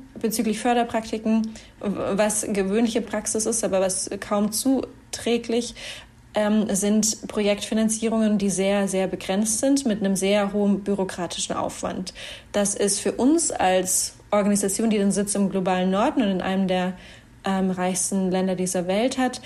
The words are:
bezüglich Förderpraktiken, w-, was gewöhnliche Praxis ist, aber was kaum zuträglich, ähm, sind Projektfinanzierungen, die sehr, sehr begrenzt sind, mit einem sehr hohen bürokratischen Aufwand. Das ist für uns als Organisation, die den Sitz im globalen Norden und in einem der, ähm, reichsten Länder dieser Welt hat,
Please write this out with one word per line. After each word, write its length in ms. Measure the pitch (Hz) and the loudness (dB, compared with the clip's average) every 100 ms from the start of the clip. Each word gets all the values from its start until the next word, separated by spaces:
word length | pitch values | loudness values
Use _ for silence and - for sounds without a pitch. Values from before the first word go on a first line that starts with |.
| - - | -12 -6
bezüglich 400 | 226 214 226 214 | -4 0 -2 0
Förderpraktiken, 920 | 247 240 233 226 220 220 220 220 220 - - - | 2 2 2 -2 -4 -4 0 2 0 -6 -18 -8
w-, 100 | 208 190 - | -4 -2 -2
was 320 | 196 214 214 - | 2 2 0 -2
gewöhnliche 520 | 202 190 208 240 233 | -2 0 2 2 0
Praxis 440 | - 214 214 220 220 | -2 -4 -2 -2 0
ist, 180 | 226 | 0
aber 180 | 196 190 | 0 2
was 280 | 190 185 - 202 | 0 -2 -6 -8
kaum 320 | - 208 208 | -2 0 0
zuträglich, 1200 | 214 262 262 - - - - - 233 233 233 233 - - - - - - | 0 2 0 0 -10 -16 -8 -2 -2 0 -2 -2 -8 -14 -14 -18 -20 -6
ähm, 400 | 214 208 214 208 | -2 2 2 2
sind 540 | 196 208 214 214 - 202 | 0 2 2 2 -2 -6
Projektfinanzierungen, 1080 | - 202 202 - 220 220 220 220 220 214 208 | -2 0 0 -2 0 0 0 0 2 2 2
die 120 | 202 | 0
sehr, 380 | 175 196 202 196 | 0 2 2 0
sehr 200 | 190 185 | 0 -2
begrenzt 520 | 180 - 190 220 - | -4 -2 0 0 0
sind, 260 | 269 277 240 | 2 2 2
mit 140 | 208 | 0
einem 160 | 196 190 | 0 2
sehr 380 | 190 208 196 | 2 2 2
hohen 300 | 208 202 190 | 2 2 2
bürokratischen 720 | - 196 185 - 170 - - - | 0 -2 -2 -4 -6 -6 -6 -4
Aufwand. 580 | - - - - 185 - - - - | -4 -6 -6 -6 -8 -10 -16 -16 -6
Das 240 | 202 202 - | 0 0 2
ist 240 | 202 196 | 0 0
für 120 | 208 | -2
uns 380 | - 247 330 - | 2 4 4 2
als 640 | - 185 185 185 - - - - | 0 2 2 2 -2 -2 -8 -2
Organisation, 600 | 208 202 202 196 196 226 | 2 4 2 0 0 0
die 80 | 214 | 2
den 140 | 196 | 2
Sitz 240 | 202 202 - | 2 0 0
im 140 | 196 | 0
globalen 400 | - 90 185 185 | 0 0 0 2
Norden 320 | 190 247 311 | 2 2 2
und 80 | 208 | 0
in 120 | 185 | 0
einem 260 | 185 190 190 | 0 0 2
der, 260 | 185 180 180 - - - - | 2 0 -4 -14 -20 -20 -10
ähm, 280 | - 190 190 | -4 0 0
reichsten 580 | 180 180 185 - 196 185 | 0 0 0 -2 0 0
Länder 260 | 185 190 180 | 0 0 0
dieser 320 | 180 185 175 | -2 -2 0
Welt 300 | 196 247 254 | 0 0 0
hat, 240 | 254 247 | -2 -2